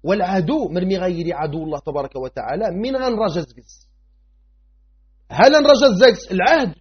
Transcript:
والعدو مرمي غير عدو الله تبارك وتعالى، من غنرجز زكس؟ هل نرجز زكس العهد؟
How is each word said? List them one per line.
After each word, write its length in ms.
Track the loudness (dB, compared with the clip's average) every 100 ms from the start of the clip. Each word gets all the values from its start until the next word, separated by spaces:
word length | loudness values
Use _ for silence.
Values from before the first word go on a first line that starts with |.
والعدو 640 | -2 -2 0 -2 -2 -2 -4
مرمي 300 | -4 -4 -2
غير 380 | -4 -4 -6 -6
عدو 280 | -6 -6
الله 140 | -8 -8
تبارك 380 | -6 -8 -8 -8
وتعالى، 540 | -10 -8 -8 -4 -4
من 260 | -4 -4 -4
غنرجز 520 | -4 -2 -2 -4 -8
زكس؟ 400 | -16 _ -20 _ _ _ _ _ _ _ _ _ _ _ _ _ _ _
هل 220 | 4 6
نرجز 520 | 6 4 6 4 6
زكس 280 | 4 4 -4
العهد؟ 420 | -2 2 2 0 -6